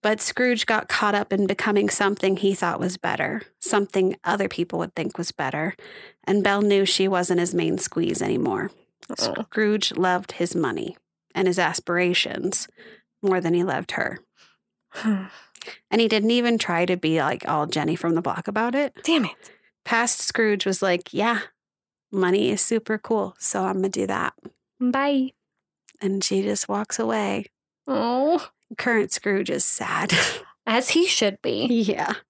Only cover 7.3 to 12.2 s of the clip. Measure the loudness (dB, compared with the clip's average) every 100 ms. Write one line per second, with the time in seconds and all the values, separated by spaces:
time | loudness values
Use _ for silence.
7.3 | 2 2 0 0 2 0 0 0 0 0
8.3 | 0 0 -2 -6 -10 _ _ -12 -2 -2
9.3 | -2 -6 -2 0 0 -2 0 0 0 -4
10.3 | -2 -2 0 -2 -4 -8 -10 _ _ _
11.3 | 0 0 2 0 0 -2 0 2 0